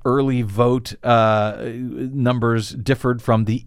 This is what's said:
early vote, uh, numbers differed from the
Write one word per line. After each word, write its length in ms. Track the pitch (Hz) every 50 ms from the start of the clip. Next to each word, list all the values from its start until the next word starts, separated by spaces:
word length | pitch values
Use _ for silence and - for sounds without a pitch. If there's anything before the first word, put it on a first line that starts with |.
| -
early 380 | 139 135 139 135 135 127 123
vote, 500 | 113 101 98 120 120 123 127 127 123 - - - -
uh, 580 | 120 120 113 110 110 107 107 104 107 104 - 120
numbers 1080 | 123 113 123 127 120 120 127 131 131 135 139 123 123 123 120 117 117 117 113 104 -
differed 520 | - 131 101 135 135 - - 127 123 117
from 220 | - - 113 110 104
the 200 | 110 113 - -